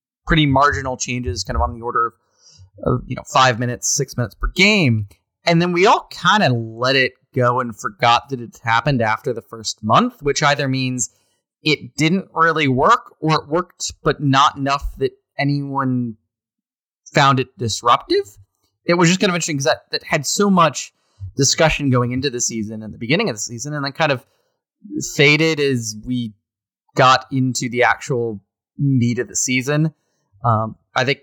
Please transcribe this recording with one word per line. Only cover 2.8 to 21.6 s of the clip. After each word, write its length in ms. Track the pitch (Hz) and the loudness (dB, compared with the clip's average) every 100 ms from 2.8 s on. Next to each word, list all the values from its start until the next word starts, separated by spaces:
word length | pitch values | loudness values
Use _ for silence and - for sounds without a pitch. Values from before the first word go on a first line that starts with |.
| - | -2
of, 140 | 127 - | -2 -4
you 100 | 127 | -12
know, 60 | - | -2
five 260 | 135 131 113 | 2 2 2
minutes, 300 | 123 120 - | -4 -6 -4
six 280 | - 139 - | -4 -4 -6
minutes 180 | 113 | -8
per 140 | - - | -6 -6
game. 600 | - 196 214 143 110 101 _ _ _ | 0 2 4 2 2 -2 _ _ _
And 180 | 170 170 | 0 2
then 100 | 175 | 2
we 140 | 175 196 | 2 4
all 220 | 311 - | 4 0
kinda 420 | - 175 208 160 | -4 0 2 2
let 440 | 120 113 113 123 135 | 0 -4 -4 0 2
it 180 | 127 - _ | 0 -4 _
go 260 | 127 123 123 | -2 0 0
and 140 | 123 110 | -4 -8
forgot 520 | 123 104 120 117 - | -10 0 2 2 0
that 120 | 131 | -10
it 180 | 117 - | -12 -8
happened 380 | 120 113 147 131 | -2 0 2 0
after 320 | 110 107 131 | 0 -2 -4
the 100 | 117 | -8
first 400 | - 113 107 - | -10 -12 -12 -6
month, 400 | 107 127 247 - | 0 2 2 -2
which 200 | 143 135 | -4 0
either 260 | 147 143 139 | 0 0 -2
means 420 | 131 131 127 123 _ _ _ _ _ | -2 -2 -4 -8 _ _ _ _ _
it 340 | 156 147 127 - | -2 -2 -4 -2
didn't 300 | 156 190 - | 0 0 -2
really 340 | 160 165 156 143 | 0 2 2 0
work 460 | 127 170 240 - _ | 2 2 2 -2 _
or 220 | 156 156 | -2 -2
it 60 | - | -2
worked, 440 | 165 180 - - - | -4 -4 -8 -12 -6
but 200 | 156 139 | -4 -2
not 340 | 147 135 147 143 | 2 4 4 0
enough 400 | 139 143 - - | -4 -4 -6 -4
that 140 | 131 - _ - | -6 -6 _ -4
anyone 800 | 143 143 139 139 131 127 120 110 _ _ _ _ _ _ _ _ - | -2 -2 -4 -2 -2 -2 -4 -8 _ _ _ _ _ _ _ _ -4
found 240 | 156 139 131 | 2 4 2
it 180 | 127 - | -2 -6
disruptive. 720 | 117 - 120 127 - 403 403 - _ _ _ _ | -6 -2 2 2 2 -2 -2 -10 _ _ _ _
It 100 | - | 0
was 140 | 175 170 | 2 4
just 120 | 185 | 2
kind 100 | 196 | 0
of 60 | 175 | 0
interesting 200 | 160 143 | -4 -4
'cause 60 | 147 | -2
that, 220 | - _ | -2 _
that 100 | - | -12
had 240 | - 165 139 | -4 -2 -2
so 240 | - 202 | 0 2
much 420 | 185 160 123 - _ _ - - - | 4 4 0 -10 _ _ -16 -8 -2
discussion 520 | 135 - | 0 2